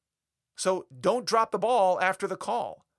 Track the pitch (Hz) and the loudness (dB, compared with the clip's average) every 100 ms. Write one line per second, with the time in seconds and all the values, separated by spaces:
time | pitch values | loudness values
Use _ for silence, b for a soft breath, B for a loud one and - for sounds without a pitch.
0 | _ _ _ _ _ - 185 185 - 127 | _ _ _ _ _ -4 -2 -2 -6 -2
1 | 123 233 - 226 226 202 220 247 185 180 | 0 0 0 0 2 0 0 4 4 2
2 | 185 185 196 185 - - 120 76 _ | 0 -2 -6 -6 -6 -4 -6 -10 _